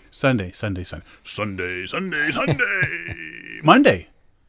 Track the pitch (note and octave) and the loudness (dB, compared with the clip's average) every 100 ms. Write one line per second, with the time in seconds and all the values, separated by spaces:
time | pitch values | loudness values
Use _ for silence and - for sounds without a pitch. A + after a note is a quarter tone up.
0 | - - C#3 B2 F2+ - G#2+ F#2 E2+ D#2+ | -20 -2 0 0 -2 -6 -6 -6 -8 -12
1 | - - - - G#2 F#2 F2+ F2+ F#2 - | -14 -20 -10 -6 -6 -4 -6 -6 -6 -6
2 | F#3+ D#3 - - C4+ C4 A3 G3 E3+ E3+ | -4 -2 -2 0 0 0 0 0 -2 -4
3 | E3+ - D#3+ - - A1 D#3 A#3+ C4+ F#2 | -10 -12 -12 -14 -16 0 6 8 8 4
4 | - _ _ _ | -2 _ _ _